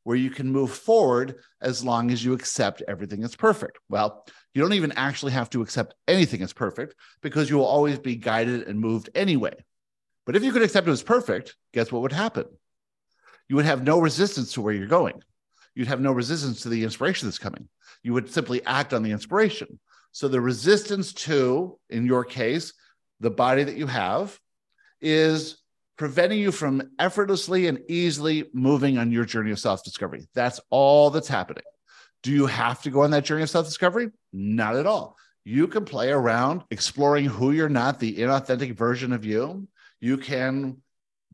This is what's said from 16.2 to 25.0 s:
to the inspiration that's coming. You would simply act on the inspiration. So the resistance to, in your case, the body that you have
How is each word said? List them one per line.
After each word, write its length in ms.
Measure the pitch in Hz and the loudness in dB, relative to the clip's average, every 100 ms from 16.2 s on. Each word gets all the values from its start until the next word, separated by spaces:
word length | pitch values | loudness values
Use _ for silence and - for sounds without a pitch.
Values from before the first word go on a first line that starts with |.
| 120 160 139 107 | -2 -4 -4 -6
to 60 | 117 | -4
the 160 | 117 | -2
inspiration 440 | 110 - 151 185 107 | -2 -2 -2 -2 -6
that's 100 | - | -8
coming. 300 | 98 - - _ - - | -10 -12 -18 _ -20 -12
You 100 | 120 | -4
would 180 | 120 107 | -2 -2
simply 320 | 165 - 123 | -4 -2 -2
act 300 | - 135 139 | 0 -2 0
on 80 | 120 | -2
the 100 | 110 | -2
inspiration. 680 | 104 - 196 220 - - - _ _ _ | -4 -2 0 2 -2 -12 -18 _ _ _
So 160 | - 135 | -6 -2
the 120 | 127 | 0
resistance 720 | 123 117 151 202 208 196 175 | 0 2 4 4 2 -4 -6
to, 640 | - 147 147 127 139 180 - - | -8 -2 2 2 0 -2 -10 -10
in 180 | 117 123 | -2 0
your 180 | 127 | 0
case, 480 | 120 131 117 160 - - _ _ _ - | 0 -2 -2 -2 -6 -16 _ _ _ -4
the 100 | 110 | -2
body 340 | 104 127 135 | 2 2 2
that 120 | 143 - | 0 -4
you 100 | 143 | -4
have 520 | 123 92 123 196 - _ _ _ _ _ _ | -2 0 -2 -4 -10 _ _ _ _ _ _